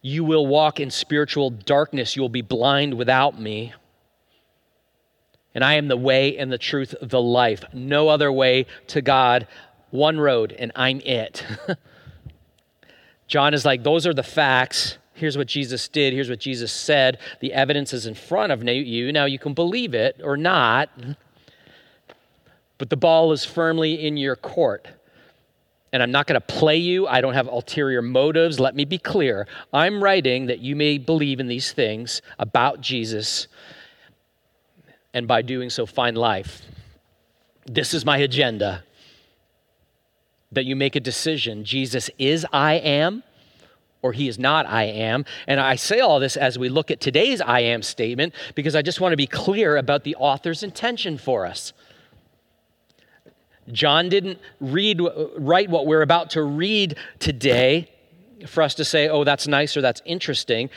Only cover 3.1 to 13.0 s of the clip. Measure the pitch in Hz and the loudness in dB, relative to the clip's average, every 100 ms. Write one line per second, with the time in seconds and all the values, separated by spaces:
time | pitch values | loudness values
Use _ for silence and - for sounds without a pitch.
3.1 | 131 139 - 107 107 117 - _ _ _ | 4 2 0 -8 -8 -10 -16 _ _ _
4.1 | _ _ _ _ _ _ _ _ _ _ | _ _ _ _ _ _ _ _ _ _
5.1 | _ _ _ _ 117 135 151 147 123 131 | _ _ _ _ 0 2 2 2 0 2
6.1 | 131 139 139 131 123 - 143 135 - 110 | 4 2 -2 -6 -6 -4 -4 -4 -8 -2
7.1 | 127 120 123 120 104 - 127 131 147 156 | 0 2 4 2 0 -8 -10 -2 2 4
8.1 | 151 143 135 131 127 127 - - 151 131 | 4 2 2 4 4 0 -8 -8 -2 2
9.1 | 135 123 123 107 - - _ _ 127 151 | 4 6 4 0 -18 -20 _ _ 0 0
10.1 | 156 147 120 107 - 117 131 131 131 - | 2 2 2 0 -4 -10 -2 -2 -2 -4
11.1 | 120 107 - - 107 - 170 _ _ - | -4 -4 -10 -12 -12 -8 -8 _ _ -20
12.1 | - - - _ _ _ _ _ _ | -20 -20 -20 _ _ _ _ _ _